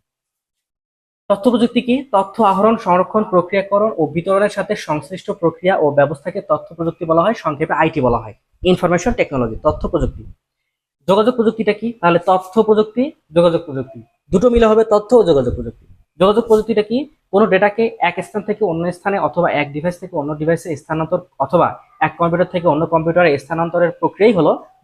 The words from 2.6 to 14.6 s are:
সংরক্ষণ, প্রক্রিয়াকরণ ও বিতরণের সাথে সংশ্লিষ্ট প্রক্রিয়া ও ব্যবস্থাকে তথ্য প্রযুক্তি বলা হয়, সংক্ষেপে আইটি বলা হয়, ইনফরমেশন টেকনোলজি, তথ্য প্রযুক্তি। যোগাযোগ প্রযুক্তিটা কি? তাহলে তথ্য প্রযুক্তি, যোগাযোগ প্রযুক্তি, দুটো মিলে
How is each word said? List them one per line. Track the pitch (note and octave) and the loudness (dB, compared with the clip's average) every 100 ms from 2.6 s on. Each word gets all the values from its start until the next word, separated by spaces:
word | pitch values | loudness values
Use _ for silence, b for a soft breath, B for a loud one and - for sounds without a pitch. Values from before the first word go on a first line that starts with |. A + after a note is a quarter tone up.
| G#3+ A3 | 2 2
সংরক্ষণ, | F#3 F3+ F#3 G#3+ | 2 0 2 -2
প্রক্রিয়াকরণ | G#3+ F3+ F3 G3 F#3+ G3+ A3 E3 | 0 0 0 -2 0 0 0 -2
ও | C#3+ | -2
বিতরণের | E3 G3 G3 G3+ | -2 -2 0 0
সাথে | G3 F#3+ G#3 | -2 -6 -6
সংশ্লিষ্ট | - D3+ - F#3 - | -4 -6 -6 -10 -10
প্রক্রিয়া | - - - F3+ G3 | -4 -4 0 0 2
ও | D3 | 2
ব্যবস্থাকে | C#3 C#3+ D#3 F#3 F#3+ | 2 0 -2 -8 -10
তথ্য | - D3+ - E3+ | -4 -4 -4 -8
প্রযুক্তি | E3 - E3 | -8 -6 0
বলা | D#3+ | 2
হয়, | G3 | 2
সংক্ষেপে | A#3 D#3+ C#3+ D#3 | -2 -6 -4 -4
আইটি | D#3 D#3+ D#3 | 0 0 0
বলা | B2 A#2 | 0 -2
হয়, | A2 - _ _ | -6 -18 _ _
ইনফরমেশন | F3+ F3 F3 F3 B3 | 0 0 0 0 0
টেকনোলজি, | A#3 E3 C3+ A2+ A2 | -2 -2 -2 -4 -2
তথ্য | D3+ - F#3+ | -2 -2 -4
প্রযুক্তি। | D#3+ B2 - G#2+ - _ _ _ _ _ _ - | -2 -4 -6 -16 -20 _ _ _ _ _ _ 0
যোগাযোগ | G3+ A3 B3 | 2 2 2
প্রযুক্তিটা | A3 A3 G#3 | -2 0 -4
কি? | G#3 A#3 | -4 -6
তাহলে | - E3+ E3+ F#3+ | -2 0 2 2
তথ্য | F#3 - A3+ | 0 0 0
প্রযুক্তি, | G#3+ G#3+ G#3+ B3 D4 - _ D#3+ | 2 2 0 -2 -4 -6 _ 2
যোগাযোগ | E3+ E3 D#3+ | 2 0 -4
প্রযুক্তি, | C3+ B2+ A#2 - _ _ | -8 -10 -16 -20 _ _
দুটো | F3+ A#3+ | 2 4
মিলে | A#3 | 4